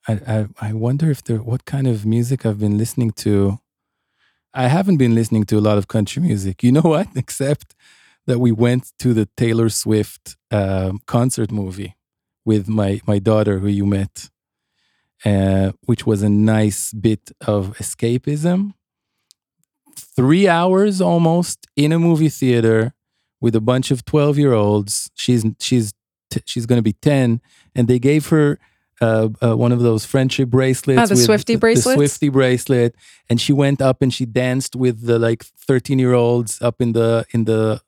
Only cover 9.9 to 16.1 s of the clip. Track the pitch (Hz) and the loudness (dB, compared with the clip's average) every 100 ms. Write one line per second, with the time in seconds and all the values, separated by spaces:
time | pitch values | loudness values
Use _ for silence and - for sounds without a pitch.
9.9 | 107 104 - - - _ 104 98 95 95 | -2 -2 -8 -20 -20 _ -2 -2 -2 -4
10.9 | 98 - 120 123 120 110 107 95 92 95 | -6 -4 0 0 -2 -6 -6 -8 -10 -14
11.9 | - _ _ _ _ - 107 95 110 101 | -16 _ _ _ _ 0 0 0 -2 -2
12.9 | 101 - 104 98 107 104 95 101 101 101 | -2 -2 -2 2 2 0 -2 -2 -2 0
13.9 | 98 98 - - _ _ _ _ _ _ | -2 -4 -10 -20 _ _ _ _ _ _
14.9 | _ _ _ 104 101 98 95 98 - - | _ _ _ -2 0 2 2 0 -4 -4
15.9 | 117 - | -2 0